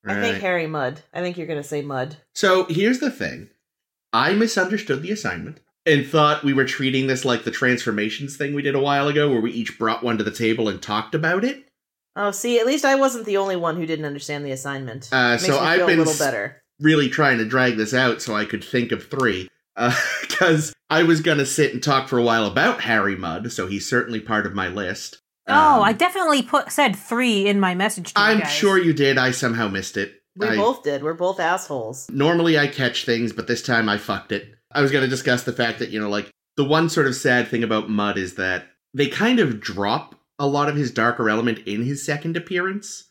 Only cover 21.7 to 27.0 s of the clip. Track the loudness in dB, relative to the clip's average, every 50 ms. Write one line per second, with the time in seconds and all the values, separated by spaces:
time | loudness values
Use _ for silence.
21.7 | 0 -2 0 2 2 2 2 0 0 2 4 4 4 2 2 0 0 2 2 2
22.7 | 0 0 -2 0 2 2 2 0 -2 -4 -6 -6 -6 -6 -8 -8 -6 -6 -6 -4
23.7 | -6 -6 -4 0 0 -2 0 -2 -6 -8 -4 0 0 0 0 -2 -4 -4 -4 -4
24.7 | -4 -4 -6 -6 -6 -8 -10 -16 -18 _ _ _ _ _ _ 2 4 6 6 6
25.7 | 6 6 4 4 2 2 0 -2 0 -2 0 2 2 2 0 2 0 0 0 0
26.7 | 0 2 2 2 2 -2